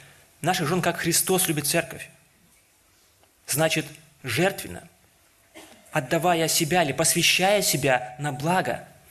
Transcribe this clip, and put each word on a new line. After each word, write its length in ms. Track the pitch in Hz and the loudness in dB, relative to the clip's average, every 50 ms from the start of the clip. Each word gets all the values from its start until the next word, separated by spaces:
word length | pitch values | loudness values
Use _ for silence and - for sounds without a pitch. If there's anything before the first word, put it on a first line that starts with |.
| - - - - - _ _ _ | -20 -20 -20 -20 -20 _ _ _
наших 260 | - 165 180 180 160 | -2 -2 0 0 0
жен, 140 | 139 180 180 | 0 0 0
как 160 | 170 175 170 | 0 0 -2
Христос 500 | - - 165 160 - - - 185 175 - | -2 -2 0 0 0 2 2 2 2 2
любит 200 | - 160 151 143 | 0 -2 -2 -2
церковь. 420 | - - 165 160 - 147 139 - - - _ _ _ _ _ _ _ _ _ _ _ _ _ _ _ _ _ _ _ _ _ _ _ _ _ _ | 0 0 0 -2 -4 -8 -14 -16 -18 -20 _ _ _ _ _ _ _ _ _ _ _ _ _ _ _ _ _ _ _ _ _ _ _ _ _ _
Значит, 380 | - - 143 160 160 - 160 147 - - - - - _ _ | -4 0 0 2 2 0 0 -4 -6 -10 -20 -20 -20 _ _
жертвенно, 640 | - 131 110 147 175 190 190 - - - 87 - - - _ _ _ _ _ _ _ _ _ _ _ _ - - - - - - - - | -8 -4 0 0 0 0 0 -4 -10 -12 -12 -14 -16 -20 _ _ _ _ _ _ _ _ _ _ _ _ -20 -20 -20 -20 -20 -20 -12 -6
отдавая 560 | - 156 135 - 170 165 151 180 175 165 165 151 | -4 -4 -2 0 -2 0 2 2 2 2 2 2
себя 360 | - - 170 147 175 185 165 | 2 0 0 2 2 2 2
или 80 | 143 | 2
посвящая 680 | 131 - 165 - - 170 156 - - 180 180 196 208 202 | 0 0 0 2 2 2 4 4 4 4 4 4 2 2
себя 560 | 180 - - 143 143 139 127 123 - - - - | 2 0 0 2 2 2 2 2 0 -4 -10 -6
на 140 | 143 147 | -6 -6
благо 540 | 135 139 139 165 180 185 165 123 - - - - - - - - | -4 -4 -2 0 0 0 0 -2 -4 -6 -8 -16 -20 -20 -20 -20